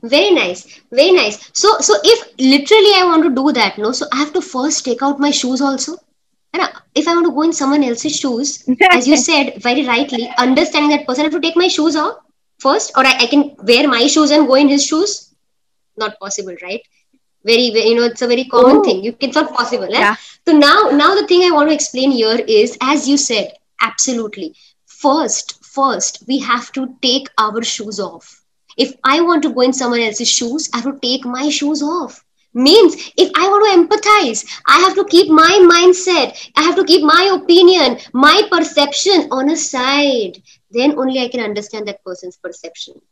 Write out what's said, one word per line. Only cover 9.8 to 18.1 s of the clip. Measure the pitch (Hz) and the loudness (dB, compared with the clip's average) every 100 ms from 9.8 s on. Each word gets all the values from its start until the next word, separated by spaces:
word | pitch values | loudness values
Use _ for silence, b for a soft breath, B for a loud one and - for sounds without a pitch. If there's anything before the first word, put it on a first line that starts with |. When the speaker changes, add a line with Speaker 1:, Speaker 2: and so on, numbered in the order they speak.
| 254 | -2
Speaker 1:
rightly, | 233 285 240 233 - | -2 -2 -6 -6 -2
understanding | 254 262 339 311 294 | 0 2 0 0 0
that | 294 - | 0 -2
person, | 254 | -2
I | 302 | -2
have | |
to | 320 | -2
take | 330 330 | -2 0
my | 359 | 0
shoes | - 311 302 | 0 -2 0
off | 311 480 _ _ _ _ | -4 -6 _ _ _ _
first, | 269 311 - - | -2 -2 -2 0
or | 269 | 0
I, | 254 | 2
I | 240 | 0
can | 285 285 - | 0 0 -6
wear | 190 240 294 | 0 2 2
my | 233 262 | 0 0
shoes | 311 294 | 2 2
and | 294 269 | 2 4
go | 262 | 4
in | 294 | 4
his | 285 - | 2 0
shoes. | 311 415 - - _ _ _ _ _ _ - | -2 -4 -6 -14 _ _ _ _ _ _ -10
Not | 214 214 | -10 -10
possible, | 196 202 190 175 | -12 -10 -12 -14
right? | 175 208 _ _ _ _ _ _ 208 | -12 -14 _ _ _ _ _ _ -2
Very, | 233 247 | 0 2
very, | 220 220 | 0 2
you | 233 | 2
know, | |
it's | 233 | 0